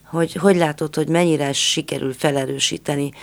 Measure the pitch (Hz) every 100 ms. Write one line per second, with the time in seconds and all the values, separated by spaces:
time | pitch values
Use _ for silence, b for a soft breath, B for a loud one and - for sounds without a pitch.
0 | - 165 165 175 196 180 156 147 151 160
1 | 156 165 175 151 139 135 - - - 139
2 | 135 127 156 139 135 139 - - - 143
3 | 143 B